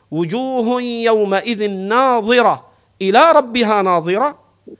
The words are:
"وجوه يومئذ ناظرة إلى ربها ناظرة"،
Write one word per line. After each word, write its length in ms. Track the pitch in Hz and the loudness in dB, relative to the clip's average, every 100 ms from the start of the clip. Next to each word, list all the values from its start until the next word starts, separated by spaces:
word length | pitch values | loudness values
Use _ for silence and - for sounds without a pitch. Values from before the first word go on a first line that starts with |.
| - | -10
"وجوه 720 | 156 170 226 262 254 226 247 | -6 -4 -4 -4 -2 -2 -2
يومئذ 880 | 247 233 226 220 202 196 226 214 214 | -4 -2 0 2 2 -2 -2 -4 -4
ناظرة 960 | 190 196 240 262 240 208 247 214 135 - _ _ - | -6 -2 0 2 0 2 2 2 0 -8 _ _ -6
إلى 300 | 190 226 330 | 2 4 6
ربها 500 | 294 247 240 214 208 | 4 2 -2 0 0
ناظرة"، 580 | 190 175 165 196 285 285 _ _ - | 0 0 -2 -2 -4 -6 _ _ -20